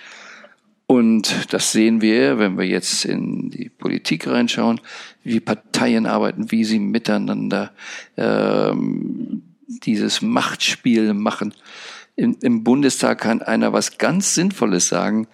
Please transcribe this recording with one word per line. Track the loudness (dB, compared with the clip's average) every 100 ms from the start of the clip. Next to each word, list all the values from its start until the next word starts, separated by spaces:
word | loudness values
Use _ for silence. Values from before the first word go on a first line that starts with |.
| -20 -20 -20 -20 -20 _ _ _ 2
Und | 4 6 4 2 -4 -2
das | -2 0
sehen | 4 4 4
wir, | 4 4 4 2
wenn | 0 0
wir | 0
jetzt | -2 -2 -4 -2
in | -2 -2 -4 -6
die | -8 -14
Politik | -8 -6 -4 -4 -4 0
reinschauen, | 0 0 0 0 -2 -6 -18 -18 -14
wie | -4 -4
Parteien | -2 -4 _ 0 2 2 2
arbeiten, | 0 0 -2 -2
wie | 0 2
sie | 0
miteinander, | 0 -2 0 -2 -2 -4 -2 -4 -4 -12 -16 -16 -12 -4
ähm, | 0 2 2 2 2 0 -2 -2 -4 -6 -8 -8 -12 _ -18
dieses | -8 -2 0 0 -2
Machtspiel | 0 0 -2 -2 -4 0 2 4 2
machen. | 0 -2 -2 -8 -8 -20 -20 -18 -20 -10 -2
Im, | 0 2
im | 0 2
Bundestag | 4 4 4 2 0 0
kann | 0 -2
einer | 0 0 2
was | 0 -2 -2
ganz | 0 0 0 0
Sinnvolles | 0 0 0 2 0
sagen, | 0 0 -2 -4